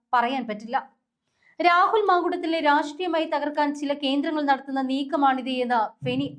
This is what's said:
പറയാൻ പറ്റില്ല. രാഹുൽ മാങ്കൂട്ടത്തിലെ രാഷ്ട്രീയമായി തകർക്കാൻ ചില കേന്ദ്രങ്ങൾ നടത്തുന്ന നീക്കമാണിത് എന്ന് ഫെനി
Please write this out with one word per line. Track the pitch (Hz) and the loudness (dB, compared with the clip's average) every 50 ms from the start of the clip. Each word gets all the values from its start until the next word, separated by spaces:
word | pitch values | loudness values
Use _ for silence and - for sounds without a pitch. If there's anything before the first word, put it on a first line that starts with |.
| _ _ - | _ _ 0
പറയാൻ | 240 233 240 269 269 240 220 | 0 2 0 -2 -4 -6 -6
പറ്റില്ല. | 214 202 - 196 185 175 - - _ _ _ _ _ _ _ _ _ _ _ _ _ - | -8 -10 -6 -6 -4 -4 -6 -8 _ _ _ _ _ _ _ _ _ _ _ _ _ 0
രാഹുൽ | 320 349 349 349 381 - - 440 415 381 | 2 4 6 6 4 4 4 2 4 4
മാങ്കൂട്ടത്തിലെ | 359 349 339 349 349 349 339 320 330 330 | 2 2 2 0 -2 -2 -2 -2 -2 2
രാഷ്ട്രീയമായി | 294 294 285 302 320 294 - - 370 349 330 320 320 320 | 2 4 4 4 2 -2 -6 -6 -4 -2 -2 -2 0 0
തകർക്കാൻ | 320 285 302 294 294 302 294 285 294 | -2 -2 -2 -2 0 0 0 0 -2
ചില | 294 294 277 285 285 | -4 -4 -4 -4 -2
കേന്ദ്രങ്ങൾ | 285 262 269 285 269 330 311 311 | -2 0 0 0 0 0 -2 0
നടത്തുന്ന | 294 285 269 254 269 - 269 269 | 2 2 0 0 -2 -4 -4 -4
നീക്കമാണിത് | 262 254 262 277 285 269 320 302 285 269 262 262 240 262 262 254 247 | -2 -2 -2 -2 -2 -2 0 2 2 2 2 0 -2 -4 -4 -2 -2
എന്ന് | 233 247 226 214 - - _ - | 0 0 0 0 -2 -6 _ -6
ഫെനി | 247 247 262 285 277 269 | -4 -4 -4 -4 -4 -2